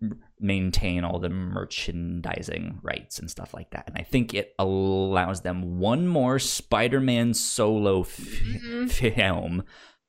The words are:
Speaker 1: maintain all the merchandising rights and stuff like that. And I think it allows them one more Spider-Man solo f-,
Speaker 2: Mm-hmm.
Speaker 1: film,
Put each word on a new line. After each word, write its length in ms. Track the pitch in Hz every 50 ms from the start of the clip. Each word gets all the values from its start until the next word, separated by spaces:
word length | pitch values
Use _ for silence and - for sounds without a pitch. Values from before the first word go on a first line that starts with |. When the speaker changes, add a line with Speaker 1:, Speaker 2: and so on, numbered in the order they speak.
| 110 104 95 - - - _ -
Speaker 1:
maintain 640 | 104 98 98 95 92 92 87 - - 92 87 87 87
all 140 | 87 90
the 120 | 87 90 87
merchandising 1500 | 90 95 92 92 95 95 95 - - - - - 85 85 85 87 87 87 80 - - 85 87 - - 85 87 87 - 92 -
rights 340 | - - - - - -
and 140 | - - 85
stuff 200 | - - 90 - -
like 180 | - - -
that. 140 | - - -
And 100 | - -
I 60 | - -
think 300 | - - 127 117 - -
it 180 | 101 - - _ -
allows 840 | 98 95 95 95 95 95 95 95 95 95 95 90 90 92 95 87
them 380 | - 90 90 90 90 87 87 90
one 280 | 92 107 123 160 180
more 300 | 180 170 147 123 127 135 135
Spider-Man 960 | - - - - - - 117 104 117 120 135 135 131 127 120 117 120 120 110
solo 680 | - - - - - 107 107 110 107 104 98 95 95
f-, 160 | 92 - - -
Speaker 2:
Mm-hmm. 680 | - - - - 110 107 104 - - 233 233 240 247
Speaker 1:
film, 760 | 247 - - 127 110 110 117 98 95 85 87 90 82 87 90 92 - - - - - _ _ _